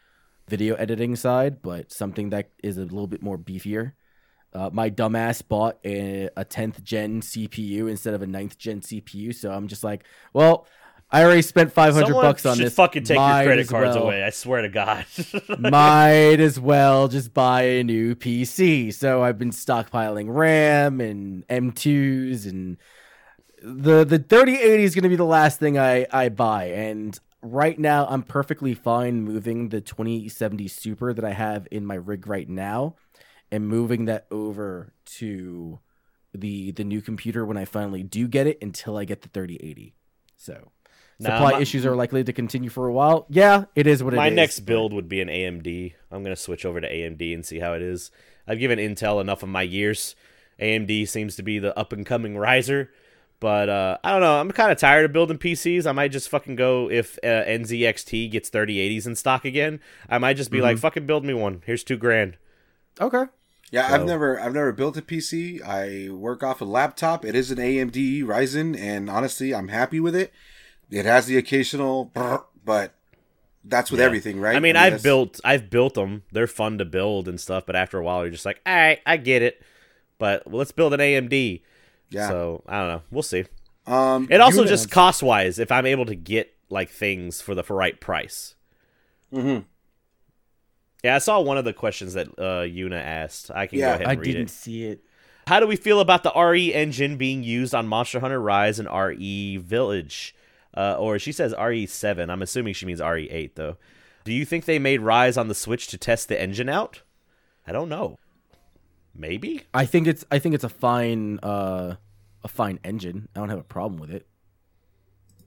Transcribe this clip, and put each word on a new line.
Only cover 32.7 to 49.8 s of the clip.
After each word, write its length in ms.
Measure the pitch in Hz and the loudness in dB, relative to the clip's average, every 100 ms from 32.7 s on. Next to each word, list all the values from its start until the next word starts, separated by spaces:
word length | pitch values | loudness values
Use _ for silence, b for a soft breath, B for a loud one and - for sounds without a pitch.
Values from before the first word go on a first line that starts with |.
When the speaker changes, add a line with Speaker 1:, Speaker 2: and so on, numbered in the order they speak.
| 110 147 b b b b b _ | -6 -6 b b b b b _
Speaker 1:
and 140 | 107 107 | -6 -2
moving 380 | 113 117 120 113 | -2 0 -2 -2
that 200 | 107 - | -6 -8
over 600 | 107 107 101 101 90 85 _ | -8 -8 -8 -10 -10 -14 _
to 760 | - - 110 95 92 87 82 78 _ _ _ _ _ | -20 -14 -10 -10 -12 -12 -14 -16 _ _ _ _ _
the, 380 | 98 104 101 95 | -12 -10 -8 -8
the 140 | 90 101 | -8 -6
new 160 | 104 | -6
computer 440 | 101 107 113 113 107 | -6 -8 -6 -6 -4
when 120 | 104 | -6
I 80 | 95 | -6
finally 360 | 107 104 95 | -6 -6 -8
do 240 | 95 110 120 | -8 -6 -2
get 180 | 135 143 | 0 0
it 100 | 151 | -2
until 340 | 104 85 - 104 | -8 -12 -10 -8
I 60 | |
get 200 | 98 101 | -8 -10
the 40 | - | -10
thirty 280 | 101 92 85 | -10 -10 -12
eighty. 360 | 78 73 53 _ _ _ _ _ | -16 -18 -20 _ _ _ _ _
So 340 | - - - _ b b b b | -20 -20 -20 _ b b b b
Speaker 2:
Nah, 120 | 110 110 | -4 2
Speaker 1:
supply 140 | 139 | 4
Speaker 2:
my 80 | 135 | 4
Speaker 1:
issues 260 | 143 139 131 | 0 0 0
are 80 | 123 | 0
likely 280 | 120 131 | 0 -2
to 80 | 127 | -2
continue 360 | 123 117 131 123 | -4 -6 -6 -8
for 180 | 127 127 | -6 -2
a 60 | |
while. 320 | 123 147 160 - | 2 4 4 2
Yeah, 360 | 151 202 202 196 - | 6 6 6 4 2
it 100 | 147 | 4
is 140 | 143 | 4
what 120 | 131 | 2
it 40 | 139 | 2
Speaker 2:
My 120 | 151 | 2
Speaker 1:
is, 40 | 170 | 4
Speaker 2:
next 240 | 156 - | 2 0
Speaker 1:
but 40 | 98 | -2
Speaker 2:
build 260 | 113 110 | 0 0
would 140 | 101 85 | -4 -6
be 100 | 95 | -6
an 80 | 87 | -4
A 160 | 85 92 | -4 -6
M 160 | 87 | -6
D. 320 | 82 87 90 - _ | -8 -8 -10 -14 _
I'm 140 | 95 | -12
gonna 120 | 98 92 | -10 -10
switch 280 | - 87 92 | -10 -8 -6
over 160 | 87 | -6
to 100 | 82 | -6
A 120 | 82 | -6
M 120 | 82 78 | -8 -8
D 160 | 85 | -8
and 120 | 85 85 | -8 -10
see 140 | 82 | -8
how 140 | 87 | -6
it 80 | 85 | -6
is. 260 | 90 90 - b b b - | -6 -8 -10 b b b -8
I've 100 | 113 | -4
given 200 | 127 113 | 0 0
Intel 420 | 104 104 107 104 | -2 -4 -2 0
enough 220 | 95 98 | -2 -6
of 60 | 95 | -6
my 120 | 95 | -4
years. 520 | 92 95 | -4 -2